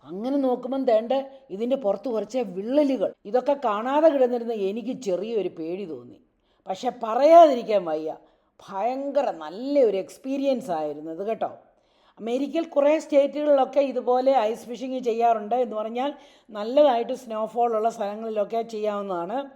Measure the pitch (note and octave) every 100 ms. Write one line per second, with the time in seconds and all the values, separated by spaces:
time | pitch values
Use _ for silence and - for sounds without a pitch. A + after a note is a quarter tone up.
0 | C#3 F3+ A#3+ C#4+ C4 B3 A#3+ C4+ B3+ A3
1 | A#3 C4+ C4+ - _ F#3 A#3+ C4+ G3+ G3+
2 | C4+ A3 G#3 B3+ G#3+ F3+ G#3+ C#4 C#4+ B3+
3 | F3 - G3+ A#3 C4 C#4+ A#3+ G#3 A#3+ C#4+
4 | D#4+ C#4+ B3 A#3+ A#3 A3+ F#3+ G#3+ A3+ A#3
5 | G3+ F3 G#3+ A#3 F3+ E3+ D#3+ F#3 F#3+ C3
6 | A#2+ G2+ _ _ _ _ - F#3+ B3+ B3
7 | A3+ A3+ D4 E4 E4 B3 G#3 G#3 F3 D#3
8 | D#3 - _ _ _ _ - G3 A3 C4+
9 | C#4 C#4+ A#3+ E3 D#3 F3+ C4 C#4+ A#3 G3
10 | F#3 - C4 C#4 C#4 B3+ F3 D#3+ D3+ D3
11 | D#3 D#3+ G3+ A3 E3 - _ _ _ _
12 | _ _ G#3+ B3+ C#4 D#4+ E4 D4 C#4+ D#4
13 | D4+ C#4+ C#4+ C#4 D4 C#4 C4 D4 C#4 B3
14 | A3+ B3 C4 C4+ G#3+ A#3 - A#3+ C4 C4
15 | A#3+ A3+ A#3 A3+ G#3 A#3+ A#3+ G#3+ A3 A#3
16 | C#4 D4 - _ _ G#3+ A3 C4+ D4 A#3
17 | A#3 B3+ - A3 A3 A#3+ A#3+ A3 A3 A3
18 | G3+ G#3 A3+ G#3+ G3+ A3+ A3+ A3 G#3 G3+
19 | G3+ F3 E3+ A#3+ C#4